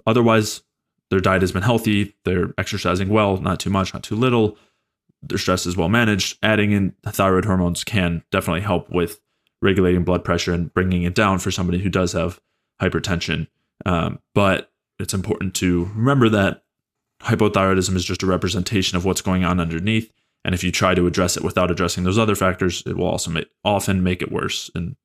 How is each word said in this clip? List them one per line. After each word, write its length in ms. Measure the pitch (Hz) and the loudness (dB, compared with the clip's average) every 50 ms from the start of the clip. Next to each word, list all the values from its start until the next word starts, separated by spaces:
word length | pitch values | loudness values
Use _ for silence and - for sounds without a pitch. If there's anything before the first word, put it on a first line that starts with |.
| - | -2
otherwise 560 | 113 113 123 117 117 113 110 104 104 - - - _ _ _ _ _ _ _ _ _ | 0 2 4 4 4 4 4 2 0 -4 -10 -14 _ _ _ _ _ _ _ _ _
their 100 | 98 95 | -2 0
diet 220 | 87 98 95 92 95 | 2 2 2 2 2
has 100 | 90 90 | 2 0
been 100 | 95 92 | 0 0
healthy, 520 | 117 120 110 - 110 104 101 101 98 - _ _ | 2 0 2 2 2 2 2 0 -2 -6 _ _
they're 280 | 90 92 90 87 - - - | -2 -2 0 -2 -2 -4 -6
exercising 500 | 92 - - 95 - 90 90 92 98 95 | -6 -6 -6 -4 -2 -2 0 0 0 2
well, 280 | 104 107 107 101 98 92 | 2 2 2 2 0 0
not 220 | - 95 90 - | 0 -2 -4 -2
too 100 | - 95 | -2 -2
much, 240 | 101 95 92 - - | 0 0 0 -2 -6
not 80 | - - | -10 -10
too 140 | - 107 | -6 -2
little, 400 | 107 127 131 120 117 110 104 107 - _ _ _ _ _ _ _ _ _ _ _ _ - | 0 2 2 4 4 2 2 0 -6 _ _ _ _ _ _ _ _ _ _ _ _ -10
their 160 | - - 101 | -8 -6 -4
stress 280 | - - 92 92 - | -2 0 -2 0 -2
is 100 | 90 90 | -2 -2
well 120 | 98 85 90 | -2 0 2
managed, 500 | 107 120 120 107 104 95 - - - - - | 2 2 2 2 0 0 -2 -4 -4 -2 0
adding 300 | 110 107 104 104 104 104 | 0 2 2 2 2 2
in 220 | 101 98 92 - _ _ | 2 0 -2 -4 _ _
thyroid 380 | 104 - - 98 95 95 92 90 | -6 -2 0 2 2 4 2 2
hormones 400 | 107 95 92 90 90 85 - - | 2 2 2 2 0 -2 -4 -6
can 380 | - - 104 90 87 85 82 - _ | -4 -2 0 0 0 -2 -4 -4 _
definitely 300 | - 95 90 92 82 85 101 | -4 -2 -2 -2 -2 -4 -2
help 280 | 104 90 87 - - | -2 -2 -2 -2 -2
with 300 | - 87 85 85 - - _ _ _ _ _ _ _ _ - | -2 0 0 -2 -4 -8 _ _ _ _ _ _ _ _ 0
regulating 400 | 101 92 98 92 90 90 90 85 | 2 2 4 4 4 4 2 2
blood 200 | 90 90 85 - | 0 0 -2 -2
pressure 280 | - 87 85 - 90 87 | -2 -2 -2 -2 -2 -2
and 200 | 85 85 76 - | -2 -4 -2 -2
bringing 280 | 92 92 92 92 87 87 | 0 0 0 0 0 0
it 120 | 87 90 | 0 0
down 240 | - 107 98 95 92 | 2 2 2 2 0
for 120 | - 95 | -2 -4
somebody 280 | 90 - 92 87 87 90 | -4 -2 -2 -2 -2 0
who 100 | 101 95 | 0 0
does 240 | 85 95 92 87 - | 0 0 0 0 0
have 280 | 85 82 82 85 - _ _ _ _ _ _ _ - | -2 -4 -4 -6 -8 _ _ _ _ _ _ _ -4
hypertension. 680 | 98 90 80 82 73 104 90 85 - - 80 80 80 - _ _ _ _ _ - - | -2 -2 0 -2 -2 -2 -4 -4 -2 -4 -4 -4 -4 -8 _ _ _ _ _ -8 -4
Um, 320 | - 90 82 82 82 - - - _ - | -2 -2 0 0 -2 -4 -8 -12 _ 0
but 360 | 101 101 98 92 - - - _ _ _ _ _ - | 2 2 2 2 0 -2 -8 _ _ _ _ _ -12
it's 160 | 92 - - | -8 -6 -6
important 400 | 95 90 104 - - 92 92 - | -4 -4 -2 -4 -4 -4 -6 -4
to 340 | - 95 90 87 85 87 95 104 | -2 0 2 2 2 0 -2 -2
remember 340 | 110 113 135 143 135 117 110 | 0 2 2 4 4 4 4
that 320 | 110 104 98 90 67 - _ _ _ _ _ _ _ _ _ _ _ _ - | 4 4 2 2 0 -4 _ _ _ _ _ _ _ _ _ _ _ _ -4
hypothyroidism 760 | - 117 92 107 104 101 98 95 95 95 95 90 95 92 | -2 0 2 2 2 2 2 2 2 2 2 2 0 -2
is 80 | 92 87 | -2 -2
just 180 | - 92 - 95 | -4 -4 -2 0
a 40 | |
representation 680 | 95 92 87 - 90 90 90 90 - 113 98 92 - - | 0 0 0 0 -2 -2 -2 -4 -2 0 0 0 0 -2
of 80 | 90 90 | 0 0
what's 160 | 98 90 - - | 0 0 0 0
going 220 | 98 92 90 92 | 0 0 0 2
on 160 | 87 90 90 | 2 0 0
underneath. 520 | 82 82 82 82 90 107 110 110 110 - _ _ _ _ _ _ - | 0 -2 -4 -4 -2 -2 0 -2 -2 -4 _ _ _ _ _ _ -4
And 100 | 95 92 | -4 -2
if 80 | 90 90 | -2 -2
you 80 | 90 | -2
try 240 | 82 - 104 92 92 | -2 0 2 2 4
to 120 | 90 87 | 4 2
address 300 | 87 82 98 90 87 - | 2 2 2 0 0 0
it 60 | - - | -2 -4
without 280 | - - 95 90 87 | -2 0 0 0 0
addressing 340 | 87 82 90 85 - 95 90 | 0 0 -2 -2 -2 -2 -2
those 140 | 92 95 113 | 0 2 2
other 160 | 113 107 101 | 2 2 2
factors, 480 | - 95 92 90 - 95 90 87 - - | 2 0 0 0 0 0 -2 -2 -2 -6
it 100 | - 95 | -6 -4
will 100 | 87 90 | -2 -2
also 240 | 87 82 - - 85 | -2 -2 -2 -4 -4
ma-, 100 | 82 78 - - _ _ - | -4 -4 -6 -8 _ _ -2
often 380 | 98 104 98 - - 95 92 92 | 0 0 0 0 0 0 2 2
make 180 | 90 90 87 | 0 0 -2
it 100 | - - | -4 -6
worse 400 | - - - - - - - - - | -4 -4 -4 -4 -6 -6 -8 -8 -8
in, 220 | 87 85 - - - _ | -8 -8 -8 -10 -12 _